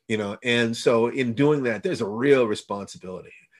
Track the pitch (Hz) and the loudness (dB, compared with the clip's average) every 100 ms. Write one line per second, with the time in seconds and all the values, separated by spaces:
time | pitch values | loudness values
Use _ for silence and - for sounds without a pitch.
0 | - 110 101 107 127 120 117 113 143 117 | -6 -4 -4 -6 0 2 2 0 2 4
1 | 117 135 123 113 143 147 127 107 185 170 | 2 0 -2 2 2 2 0 -2 -4 -4
2 | 104 110 139 135 117 104 - 101 98 - | -4 -2 4 4 4 -2 -6 -10 -10 -16
3 | 92 90 - - _ _ | -14 -16 -16 -20 _ _